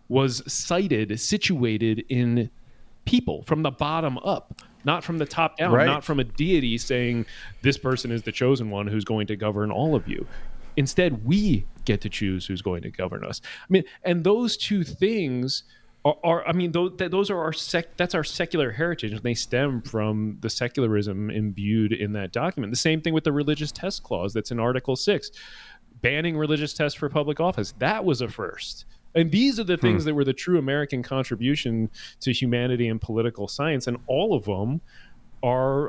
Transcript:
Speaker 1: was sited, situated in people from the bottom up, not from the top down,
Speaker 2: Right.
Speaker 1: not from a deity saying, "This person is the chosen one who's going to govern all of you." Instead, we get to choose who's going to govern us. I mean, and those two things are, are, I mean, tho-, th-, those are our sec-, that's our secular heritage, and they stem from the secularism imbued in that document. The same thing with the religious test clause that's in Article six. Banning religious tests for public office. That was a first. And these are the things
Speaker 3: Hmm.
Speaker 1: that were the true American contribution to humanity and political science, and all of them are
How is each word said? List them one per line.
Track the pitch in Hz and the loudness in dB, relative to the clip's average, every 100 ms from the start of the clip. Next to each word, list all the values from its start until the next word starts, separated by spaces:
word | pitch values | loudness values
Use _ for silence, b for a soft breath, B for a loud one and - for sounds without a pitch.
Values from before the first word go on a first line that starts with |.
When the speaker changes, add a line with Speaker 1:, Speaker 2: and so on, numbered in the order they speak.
| - | 0
Speaker 1:
was | 123 135 117 - | 2 2 0 -4
sited, | - - 170 196 117 107 110 | -6 0 0 2 2 0 -2
situated | - 208 - 160 120 107 113 110 - | 0 0 2 2 2 2 2 0 0
in | 123 120 120 117 - b b b b - | 2 4 2 0 -4 b b b b 2
people | 247 - 151 | 2 2 -4
from | - 156 | -2 0
the | 151 | 0
bottom | 127 151 160 160 123 | 0 -2 0 -2 -2
up, | 175 185 - - B B | -2 -2 -4 -20 B B
not | 143 165 | -2 0
from | - 165 | -2 -4
the | 147 | -2
top | - 165 - | 0 0 2
down, | 175 | 4
Speaker 2:
Right. | 127 156 | 6 4
Speaker 1:
not | 147 | 2
from | - 143 | 0 0
a | |
deity | 123 - 160 175 127 113 | 0 0 2 4 2 0
saying, | - 123 123 120 113 B B B | 0 0 2 0 -2 B B B
"This | 143 135 | 0 2
person | 131 127 120 | 0 -2 -2
is | 117 | -4
the | 110 | -4
chosen | - 127 135 110 | 0 2 2 0
one | 101 101 | -2 -2
who's | 107 101 | -2 0
going | 110 104 | 0 0
to | 104 | -2
govern | 107 107 107 | -2 0 0
all | 104 151 147 | 0 2 2
of | - | 0
you." | - - B B - - - | -6 -6 B B -8 -6 0
Instead, | 135 - 180 117 113 | 0 4 2 2 2
we | 190 208 117 - - - | 2 4 2 2 -4 0
get | 104 | 0
to | 104 | 0
choose | - 101 95 - | -2 -2 -2 -4
who's | 92 | -4
going | 98 87 | -4 -4
to | - | -6
govern | - 92 - | -6 -6 -6
us. | - - | -8 -10
I | - - - | -12 -12 2
mean, | 185 - B | 2 2 B
and | 185 175 | -2 2
those | 165 220 240 - | 4 4 2 -2
two | - 208 | -2 0
things | 160 - 196 220 151 123 131 - - b b b | -2 0 0 2 0 0 -2 -4 -8 b b b
are, | 143 151 | 0 2
are, | 170 170 - | 2 0 2
I | |
mean, | 175 175 | 0 2
tho-, | 170 180 | 0 0
th-, | 180 180 | -2 -2
those | 185 196 | 0 0
are | 185 | 0
our | 160 | -2
sec-, | 160 - 170 165 - | -4 -2 -2 -2 -2
that's | 180 | 0
our | 175 151 | 0 -2
secular | - 170 170 131 | -2 -2 0 0
heritage, | 107 170 165 110 | 0 -2 -2 -4
and | 107 | -4
they | 120 117 | -2 -2
stem | - 123 143 123 | 0 0 2 -2
from | - 110 107 107 107 101 | -4 -2 0 0 -2 -4
the | 113 | -6
secularism | - 120 - 117 104 104 98 104 | -4 -4 0 2 2 0 -4 -4
imbued | 107 107 95 101 110 107 | -2 -2 -2 0 2 2
in | 110 104 | 0 -2
that | 104 95 | -4 -4
document. | 117 160 165 104 | -2 -2 -2 -4
The | 123 | 0
same | 160 160 | 2 2
thing | 165 | 0
with | 160 | 0
the | 160 | 0
religious | 143 143 151 151 | 0 0 0 -2
test | - 185 - | -6 -8 -8
clause | - 90 98 | -6 -4 -2
that's | 107 - | -4 -4
in | 120 | -2
Article | 117 127 131 127 | 0 0 -2 -2
six. | - 185 - B B B B B - 117 | 2 0 -2 B B B B B -20 -2
Banning | 120 143 170 156 | 0 0 0 0
religious | 151 156 147 | 2 0 0
tests | - 147 - | -2 -2 0
for | 147 | -2
public | 151 143 147 | 0 0 0
office. | 170 190 101 - | 0 0 -4 -2
That | 131 220 | 0 2
was | 190 123 | 2 0
a | 117 | -2
first. | - 87 - - - - b - | -6 -8 -8 -12 -14 -16 b -4
And | 165 165 | 2 4
these | 185 277 233 | 6 4 2
are | |
the | 190 175 | 0 2
things | 120 101 | 4 4
Speaker 3:
Hmm. | 151 | 2
Speaker 1:
that | 147 | 2
were | 135 | 2
the | |
true | 131 - 175 | 0 2 2
American | 135 143 143 127 | 2 0 0 -4
contribution | 120 135 127 104 120 147 127 113 110 B B B | -2 -2 -2 0 0 0 0 0 -2 B B B
to | - | -2
humanity | 120 127 120 123 123 117 | 0 2 2 2 2 0
and | 113 | 0
political | - 110 117 110 104 | -2 0 0 -2 -6
science, | - 151 139 123 | -2 0 0 -2
and | 120 - | -6 -2
all | 135 214 151 | 0 2 0
of | |
them | 104 95 110 156 B B B B - - | 0 -2 0 -4 B B B B -20 -4
are | 123 127 131 135 | 0 2 2 2